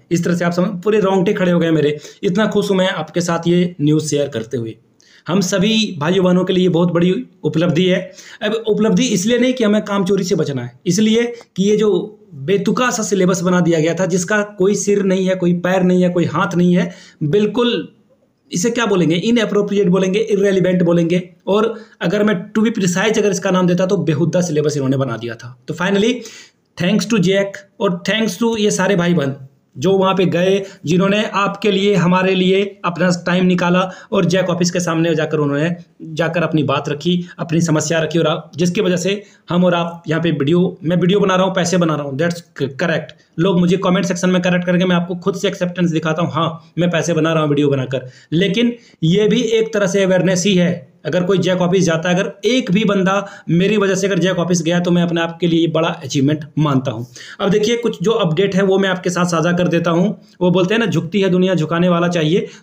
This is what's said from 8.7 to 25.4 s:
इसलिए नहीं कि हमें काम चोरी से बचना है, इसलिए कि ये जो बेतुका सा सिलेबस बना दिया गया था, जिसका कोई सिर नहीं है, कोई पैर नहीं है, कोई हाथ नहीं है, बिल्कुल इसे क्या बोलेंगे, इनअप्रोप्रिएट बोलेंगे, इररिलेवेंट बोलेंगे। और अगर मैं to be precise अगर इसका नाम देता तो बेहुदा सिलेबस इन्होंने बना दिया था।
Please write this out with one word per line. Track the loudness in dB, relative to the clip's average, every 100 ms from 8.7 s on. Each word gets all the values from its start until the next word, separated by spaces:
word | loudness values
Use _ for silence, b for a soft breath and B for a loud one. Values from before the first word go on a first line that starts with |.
| 0 2 2
इसलिए | 2 0 0 2
नहीं | 2
कि | 0
हमें | 2 0
काम | 0 -2
चोरी | 0 0
से | 0
बचना | -2 -2 -4
है, | -8 -8 -2
इसलिए | 2 2 2 0 B B -2
कि |
ये | 0 2
जो | 2 0 -2 -12 -20
बेतुका | -10 -2 0 0 0 0
सा | -2
सिलेबस | -2 0 2 0
बना | 0 2
दिया | 2 2
गया | 0
था, | 0 -2
जिसका | -2 0 -2 -2 0
कोई | 0 0
सिर | 0 0
नहीं | 2 0 0
है, | 0
कोई | 0 0
पैर | 0 2
नहीं | 4 4
है, | 2
कोई | 2 0
हाथ | 0 -2 2
नहीं | 2 2
है, | 0 B B B
बिल्कुल | 0 2 2 0 0 -2 -6 _ _ _ _ _ -10
इसे | -4 -2
क्या | 0 0
बोलेंगे, | 2 2 0
इनअप्रोप्रिएट | 2 2 2 0 0 2 2
बोलेंगे, | 2 2 0
इररिलेवेंट | 0 0 2 2 2 2
बोलेंगे। | 2 2 2 0 -4 -10 -2
और | 0 0 B B B
अगर | -2 0
मैं | 0 0 -2
to | -2 0
be |
precise | 0 -2 0 0 0
अगर | 0
इसका | 0 0
नाम | 2 2
देता | 2 0
तो | 0
बेहुदा | 0 0 0 0
सिलेबस | -2 0 0 0
इन्होंने | -2 0
बना | -2 -4
दिया | -8
था। | -12